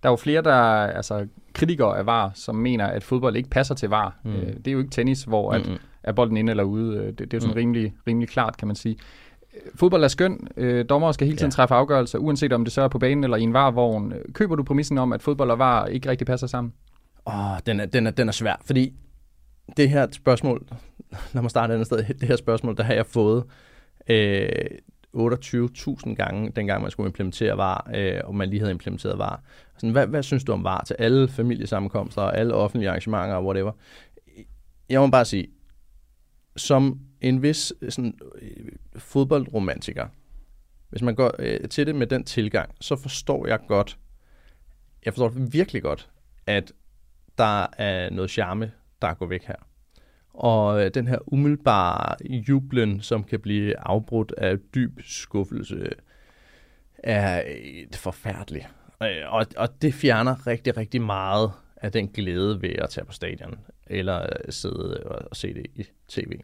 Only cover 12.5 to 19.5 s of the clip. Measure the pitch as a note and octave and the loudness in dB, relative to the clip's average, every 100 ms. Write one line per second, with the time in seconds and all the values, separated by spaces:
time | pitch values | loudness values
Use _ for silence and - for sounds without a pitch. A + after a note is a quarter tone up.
12.5 | A#2+ A2+ B2+ C3+ C3+ B2+ C#3+ C3+ A#2 A2+ | 2 2 2 2 4 2 2 2 2 4
13.5 | A#2+ C#3 A#2+ A#2+ G#2+ G2+ F#2 - - G#3+ | 4 4 4 2 2 -2 -6 -10 -2 0
14.5 | D#3+ C3+ C#3 D3 C#3 B2+ A#2 - C#3+ B2+ | 2 2 2 2 2 2 0 -2 0 2
15.5 | A#2 C3 A#2+ G2 C3 C3+ B2+ B2 B2+ B2+ | 4 4 4 2 -2 -2 -2 0 -2 -2
16.5 | B2+ A#2+ - - - _ _ - G2+ G2+ | -4 -6 -8 -20 -20 _ _ -8 -4 -2
17.5 | F#2+ - G#2+ G#2 C3 A2 - A#2 G#2+ A2 | -4 -2 -2 2 2 2 2 0 0 -2
18.5 | - - - C3 - - - - _ - | -2 0 2 2 -2 -20 -20 -20 _ -20